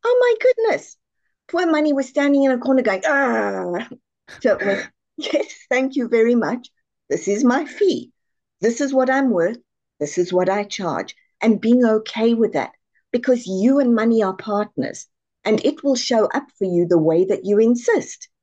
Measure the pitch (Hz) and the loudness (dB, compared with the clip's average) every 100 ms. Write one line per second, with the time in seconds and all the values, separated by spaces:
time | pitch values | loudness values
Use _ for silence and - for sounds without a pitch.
0 | 466 494 494 440 508 494 453 - - - | 2 2 2 2 2 2 0 -2 -6 -20
1 | _ _ _ _ _ 339 359 302 302 277 | _ _ _ _ _ -2 0 0 0 0
2 | 262 - 285 285 277 254 247 262 240 190 | -2 -2 2 2 2 0 0 0 2 -2
3 | - 277 269 233 208 196 180 180 233 - | 0 0 0 0 -2 -4 -6 -6 -8 -16
4 | _ _ _ - 247 196 196 196 - _ | _ _ _ -4 0 0 0 -4 -6 _
5 | _ - 302 302 - - _ 254 269 269 | _ -14 -4 -4 -4 -10 _ -2 -2 -2
6 | 240 233 226 240 160 240 - _ _ _ | -2 2 4 2 0 -4 -10 _ _ _
7 | _ 156 - 202 247 254 294 - 392 - | _ -6 -2 0 2 0 -4 0 0 0
8 | - _ _ _ _ _ 208 233 277 269 | -6 _ _ _ _ _ -4 -2 -2 0
9 | 254 262 269 190 170 240 _ _ _ _ | 2 2 0 0 0 -4 _ _ _ _
10 | 147 - 180 180 185 196 202 - 180 135 | -8 -4 0 0 0 -2 -4 -8 -6 -6
11 | - - _ _ 226 208 220 247 233 220 | -8 -14 _ _ 0 2 4 4 4 2
12 | 220 - 226 233 226 147 - _ _ _ | -2 -2 0 2 0 0 -6 _ _ _
13 | _ 247 240 247 185 190 220 277 254 233 | _ -6 0 -2 0 0 2 2 2 2
14 | 226 226 196 190 - 208 208 - - - | 2 2 0 -4 -4 -4 -4 -6 -8 -8
15 | - _ _ _ - 214 - 294 277 254 | -20 _ _ _ -2 0 0 -2 -2 -2
16 | - 233 208 269 - _ 190 175 175 175 | 0 0 0 -2 -8 _ -2 0 2 2
17 | 156 160 185 202 185 208 226 240 - 440 | 4 2 0 -2 0 2 4 2 0 -2
18 | - - - _ | -2 -16 -20 _